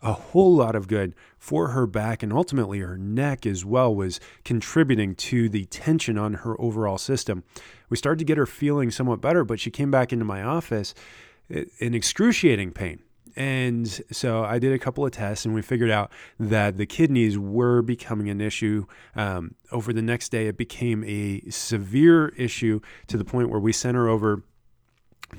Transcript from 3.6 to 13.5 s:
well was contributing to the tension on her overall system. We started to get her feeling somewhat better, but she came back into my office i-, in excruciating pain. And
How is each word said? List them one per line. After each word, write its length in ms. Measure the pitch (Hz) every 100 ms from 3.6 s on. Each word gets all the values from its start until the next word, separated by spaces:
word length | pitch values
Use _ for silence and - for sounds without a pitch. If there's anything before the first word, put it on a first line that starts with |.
well 300 | 98 123 127
was 240 | 101 92 - - -
contributing 680 | - 117 - 165 147 113 98
to 340 | 90 - 123 117
the 160 | 104 92
tension 520 | - - 160 - 107
on 160 | 107
her 260 | 101 117 110
overall 380 | 120 110 107 95
system. 460 | - 135 - 92 - - - - -
We 80 | 120
started 220 | 143 160
to 60 |
get 120 | 156 156
her 100 | 127
feeling 440 | - 147 143 123
somewhat 300 | - 127 120
better, 240 | 143 175
but 160 | 113 113
she 100 | -
came 220 | - 139
back 200 | 135 123
into 120 | 120
my 180 | 107 98
office 500 | 107 165 - 110 98 - - - - _ -
i-, 120 | 113 - -
in 160 | 120
excruciating 800 | 117 - - 226 - 165 107 92
pain. 280 | - 90 73 _ _ - -
And 520 | 135